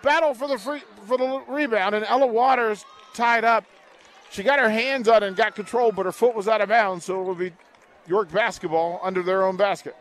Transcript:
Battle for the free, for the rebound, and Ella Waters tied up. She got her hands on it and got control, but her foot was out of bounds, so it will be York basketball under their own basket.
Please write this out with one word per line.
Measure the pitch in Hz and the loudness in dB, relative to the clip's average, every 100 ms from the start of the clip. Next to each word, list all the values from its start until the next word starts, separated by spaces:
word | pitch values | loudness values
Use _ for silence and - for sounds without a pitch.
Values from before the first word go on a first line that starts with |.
Battle | 277 311 320 | 2 2 2
for | 233 277 | -2 -4
the | 262 | -6
free, | 202 294 240 - 202 | -4 -8 -10 -20 -4
for | 254 | -2
the | 262 269 254 | 0 -4 -6
rebound, | 269 294 214 190 214 | -2 0 0 0 -2
and | 214 | 0
Ella | 247 269 | 2 2
Waters | 226 254 254 226 208 - - - | 2 2 2 0 -4 -10 -20 -18
tied | - 233 233 | -2 0 2
up. | 220 226 - - - - - - - | 2 0 -2 -20 -20 -20 -20 -20 -18
She | - | -4
got | 196 277 | 0 2
her | 233 | 2
hands | 220 254 269 214 | 0 -2 0 4
on | 220 | 4
it | 202 | 4
and | 185 | -2
got | 214 208 | -2 -2
control, | 190 233 240 | -4 0 0
but | 190 185 | 0 -4
her | |
foot | - 240 220 | 0 0 0
was | 196 | 0
out | 220 | 0
of | 196 | 2
bounds, | 233 202 180 175 | 2 2 -2 -6
so | 185 | -6
it | |
will | 185 175 | -4 -6
be | 180 170 _ _ _ _ - | -8 -10 _ _ _ _ -2
York | 190 185 | -2 0
basketball | 175 226 - 175 160 170 175 | 0 -2 -4 -4 -2 -2 -4
under | 185 185 | -4 -4
their | 180 190 | -2 0
own | 190 185 | 0 0
basket. | 202 170 143 - | 0 -2 -8 -18